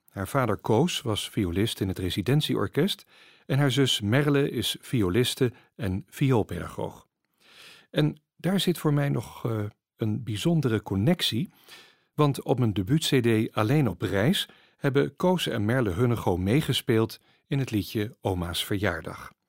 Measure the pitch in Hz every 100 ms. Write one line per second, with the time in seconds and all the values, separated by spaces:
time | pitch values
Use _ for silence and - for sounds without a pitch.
0 | _ 101 95 139 117 95 - 113 170 -
1 | 117 101 - - 90 87 113 - 98 87
2 | 90 107 95 147 - 127 101 135 190 -
3 | - - - _ - 135 143 127 127 -
4 | 101 127 147 139 143 120 - - - 131
5 | 92 104 123 - 127 - _ - 98 92
6 | - - 139 120 87 87 82 - - -
7 | _ _ _ _ _ - - - _ -
8 | 151 - _ _ 165 196 - 165 156 143
9 | 143 139 - - 123 110 104 - _ -
10 | 107 117 113 104 165 165 139 107 - 98
11 | 120 180 - 117 175 _ - - - _
12 | _ - 147 131 - 123 117 104 95 156
13 | - 139 117 110 117 - 107 151 120 87
14 | 104 98 120 202 - - _ _ 143 139
15 | 139 - 180 180 - 117 104 131 107 85
16 | 123 113 - 87 92 139 - 123 - 113
17 | 113 - _ _ - 139 123 107 90 113
18 | 104 - 107 90 85 87 - 101 98 82
19 | - - - -